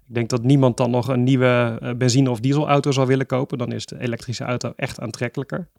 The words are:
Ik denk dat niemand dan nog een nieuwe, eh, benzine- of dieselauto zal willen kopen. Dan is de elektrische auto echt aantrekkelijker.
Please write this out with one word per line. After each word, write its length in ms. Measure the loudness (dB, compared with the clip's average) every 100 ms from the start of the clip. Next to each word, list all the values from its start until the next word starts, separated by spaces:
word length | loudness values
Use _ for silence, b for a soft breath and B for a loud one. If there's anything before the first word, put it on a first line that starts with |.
| -8
Ik 100 | -4
denk 120 | -2
dat 140 | 0
niemand 340 | 4 6 6 4
dan 140 | 0
nog 160 | 0 0
een 160 | 0
nieuwe, 540 | 2 4 4 4 0 -2
eh, 120 | -6
benzine- 360 | -2 2 4 2
of 100 | 0
dieselauto 520 | 0 0 2 2 2
zal 140 | 0 2
willen 200 | 0 0
kopen. 320 | -4 -4 -6
Dan 140 | -6
is 140 | -6 -10
de 140 | -8
elektrische 420 | -6 -6 -8 -8
auto 300 | -6 -6 -6 -8
echt 240 | -10 -8
aantrekkelijker. 600 | -10 -6 -8 -6 -8 -8 -10